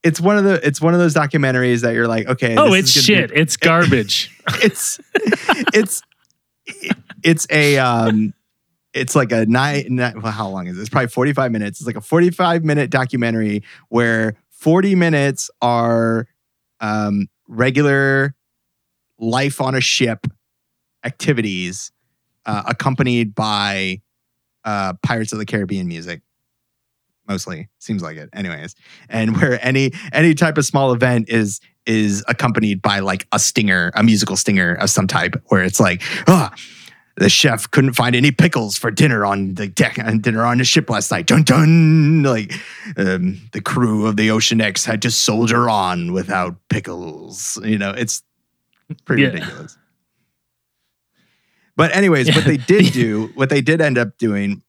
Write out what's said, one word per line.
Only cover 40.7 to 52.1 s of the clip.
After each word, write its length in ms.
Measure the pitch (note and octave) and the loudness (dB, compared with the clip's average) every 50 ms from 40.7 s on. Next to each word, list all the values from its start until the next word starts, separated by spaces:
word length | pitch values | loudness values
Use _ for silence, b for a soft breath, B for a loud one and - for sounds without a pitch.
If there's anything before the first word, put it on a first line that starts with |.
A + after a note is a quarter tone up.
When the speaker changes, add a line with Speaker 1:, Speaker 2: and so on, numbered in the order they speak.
| - D#3+ - - | 0 0 0 0
Speaker 1:
last 200 | A2+ G2+ - - | -4 -4 -2 -4
night. 160 | A2 F2 E2 | -4 -4 0
Dun, 180 | - - D#3 D3+ | 2 2 2 4
dun." 760 | - B2 D#3 D#3+ D3+ E3 E3+ E3 D#3 D#3+ D#3+ D3+ D3 D#3+ D#3+ C#3 | 4 4 4 4 6 6 6 6 6 6 4 4 4 4 4 2
Like, 280 | C3+ B2 A2 G#2 F2+ B B B B B B B G#3+ D#3 | 2 0 0 -4 -6 B B B B B B B -10 -4
um, 440 | - G2 F#2 F#2 F2+ F2+ F#2 G2 G2+ - - | -2 -2 0 0 0 -2 -2 -4 -6 -14 -12
"The 80 | - G#2+ | -12 -8
crew 460 | G2+ - - B2+ B2 A2+ A2 G#2+ G#2 | -6 -4 0 0 2 2 2 0 0
of 100 | A2 G#2 | 0 0
the 140 | G#2 G#2+ A2 | 2 2 2
Ocean 300 | A2 A2+ A2 - A#2 A2+ | 2 2 0 2 0 0
X 240 | A2 G#2 F2+ - - | 0 0 -2 -4 -4
had 180 | - A2+ G#2+ | -4 -4 -2
to 80 | G#2+ A#2+ | -2 -2
soldier 600 | - - - - G#2+ A2 A#2+ A2 A#2 A#2+ A#2+ A#2 | -2 0 0 0 0 0 0 2 2 2 2 2
on 420 | G#2+ G2+ F#2+ F2+ F2+ F2 E2+ E2+ | 2 0 0 0 -2 -2 -4 -4
without 440 | F2+ F#2 F2+ F#2 G2 F#2 F2+ F2+ F2 - _ _ | -4 -4 -4 -2 -4 -4 -4 -4 -8 -12 _ _
pickles." 920 | - A2 G2+ - F2 F2 F2 E2 D2+ D#2 E2 D#2+ - - - - - - - | -4 -4 -4 -8 -12 -10 -12 -12 -14 -16 -18 -18 -14 -12 -10 -10 -10 -6 -2
You 140 | G#2+ A2 G2+ | -2 -2 -2
know, 120 | G2 G2 | -2 -4
it's 320 | G2 A#2+ A#2+ A2 - - _ _ _ _ _ _ _ _ _ _ _ _ _ _ D#3 _ _ | -4 -6 -6 -6 -6 -10 _ _ _ _ _ _ _ _ _ _ _ _ _ _ -18 _ _
pretty 180 | - C3 A#2 | -2 2 2
Speaker 2:
Yeah. 60 | C#3 B2+ | 2 2
Speaker 1:
ridiculous. 500 | A#2+ E2+ E2 - - - - - - _ _ _ _ _ _ _ _ _ _ _ _ _ _ _ _ _ _ _ _ _ _ _ _ _ _ _ _ _ _ _ _ _ _ _ _ _ _ _ _ | 0 -6 -10 -10 -14 -14 -18 -20 -20 _ _ _ _ _ _ _ _ _ _ _ _ _ _ _ _ _ _ _ _ _ _ _ _ _ _ _ _ _ _ _ _ _ _ _ _ _ _ _ _
But 180 | - D#3+ D3+ A#2 | 0 0 2 2
anyways, 340 | F#3+ G3+ F#3+ | 2 4 4